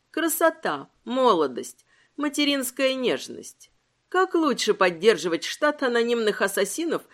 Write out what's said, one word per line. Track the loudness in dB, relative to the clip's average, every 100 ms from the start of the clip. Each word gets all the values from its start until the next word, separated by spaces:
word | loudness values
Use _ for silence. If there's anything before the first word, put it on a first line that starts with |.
| _
Красота, | -4 -2 2 2 2 -4 -6 -8 _
молодость, | -6 2 4 4 2 -2 -12 -14 _ _ _ -6
материнская | -4 0 0 0 -2 -2 -2
нежность. | 0 0 -2 -4 -14 -16 -20 -20 _ _ _ _
Как | 0 2
лучше | 2 2 0 0
поддерживать | 2 2 2 2 2 0 -4
штат | -6 -2 -2 0
анонимных | -2 0 0 0 0 0
ассасинов, | -2 0 -2 -2 -4 -4 -8